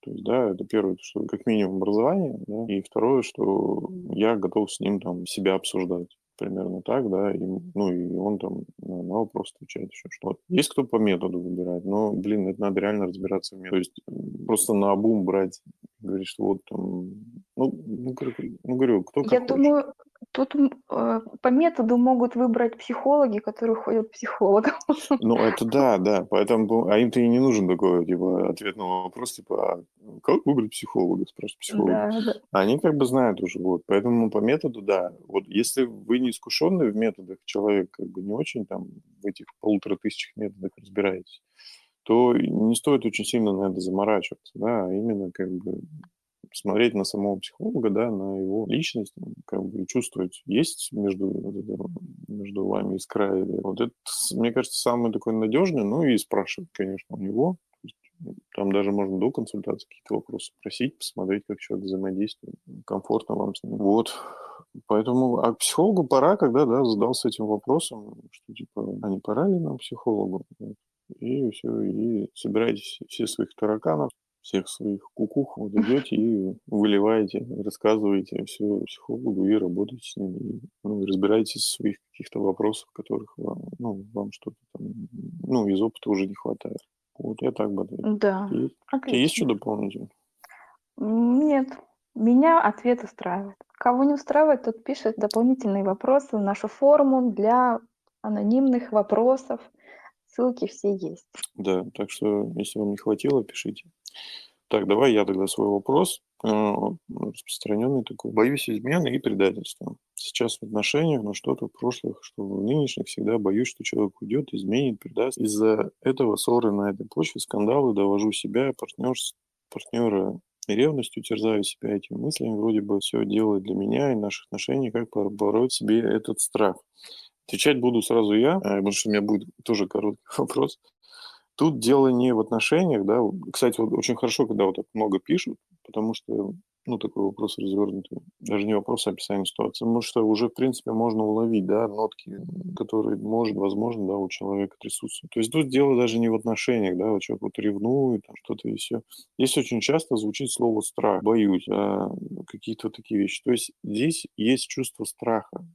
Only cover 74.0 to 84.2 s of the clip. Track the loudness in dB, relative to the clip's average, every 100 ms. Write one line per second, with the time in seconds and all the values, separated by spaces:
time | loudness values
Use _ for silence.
74 | -2 -6 _ _ -6 -4 -4 -8 -6 -6
75 | -8 -6 -4 -2 -4 -6 -2 0 2 2
76 | 2 0 2 2 -2 -6 -4 2 4 4
77 | 4 2 2 -2 -6 -6 -8 -2 2 2
78 | 4 2 0 -6 -8 -4 -2 -2 -4 -12
79 | -8 -6 -2 0 2 2 2 -2 -4 -6
80 | -14 -8 -6 -6 -8 -8 -12 _ -6 -4
81 | -2 2 4 4 2 -2 -6 -2 -2 -4
82 | _ -18 -10 -2 -2 0 0 -2 -10 -16
83 | -6 -6 -8 -10 -8 -8 -12 -8 -6 -6
84 | -8 -8